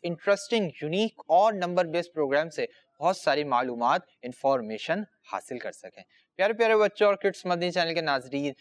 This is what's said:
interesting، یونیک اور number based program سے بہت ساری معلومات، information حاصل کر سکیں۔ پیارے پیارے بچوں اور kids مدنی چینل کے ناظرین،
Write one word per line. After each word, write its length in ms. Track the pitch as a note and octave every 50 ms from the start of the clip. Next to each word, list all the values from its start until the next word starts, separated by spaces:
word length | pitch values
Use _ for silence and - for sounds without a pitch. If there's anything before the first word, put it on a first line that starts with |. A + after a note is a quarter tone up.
interesting، 680 | - E3+ E3+ - - G3+ G3+ G3 - - A#3 A3+ G3+ E3 - -
یونیک 400 | D3 D3+ E3 G3 A3 G#3+ - - - -
اور 240 | D#3+ F3+ G#3 A3+
number 320 | G#3+ F#3+ F3+ F3 F3+ F3+ F3+
based 300 | E3 D#3 F3 E3+ F3 -
program 360 | D#3 D3+ C3+ C#3 C#3+ D#3+ E3
سے 160 | - - B2 - _ _ _ _ _ -
بہت 160 | D3 F3 F#3+
ساری 280 | - - D#3 C#3 D3 D3
معلومات، 560 | C#3+ C3 B2 C3 B2+ B2 A#2 A#2 B2 D3+ F#3+ - _ _ _
information 800 | - B2 B2 - - C3+ C3+ C3 A2 G#2+ A2 G#2+ - - E3 G3+ G#3 - _ _ _ -
حاصل 260 | - F#2 - - B2+ A#2+
کر 140 | A2 G2+
سکیں۔ 300 | - - - F#2+ - - F#2+ _ _ _ _ _ _
پیارے 160 | - F#3 G#3+
پیارے 240 | A3+ G#3+ A#3 A3 A3
بچوں 300 | G#3+ G#3+ G3+ G#3 - G#3+
اور 80 | G3+ G3+
kids 260 | G3 G3+ G3 F#3 - -
مدنی 260 | F3+ F3 E3+ F3 F3+
چینل 240 | F3 F#3 E3+ E3 D#3+
کے 60 | E3+
ناظرین، 520 | D#3+ D3+ C#3 C3 B2+ C3 C3+ C#3 C#3+ C#3+ C3 _